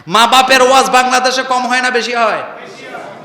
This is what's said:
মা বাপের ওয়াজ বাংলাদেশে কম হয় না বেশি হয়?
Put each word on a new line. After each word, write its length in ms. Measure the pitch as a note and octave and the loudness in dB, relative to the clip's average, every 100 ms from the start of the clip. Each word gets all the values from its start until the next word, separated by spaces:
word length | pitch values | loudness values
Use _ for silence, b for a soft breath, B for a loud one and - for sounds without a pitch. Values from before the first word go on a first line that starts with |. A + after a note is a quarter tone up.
| D3+ | -4
মা 200 | G3 A3+ | 0 2
বাপের 340 | B3+ B3+ C4 | 4 4 4
ওয়াজ 280 | B3+ C4+ B3+ | 4 4 4
বাংলাদেশে 540 | B3 B3 B3+ B3+ C4 | 2 2 0 0 -2
কম 240 | C4 B3+ A#3+ | -2 -2 -2
হয় 140 | B3+ | -2
না 80 | B3+ | -2
বেশি 260 | A#3+ A3 A#3+ | -2 -4 -2
হয়? 280 | A3 D#3+ - - - - - - - - | -2 -2 -8 -16 -18 -20 -16 -16 -16 -14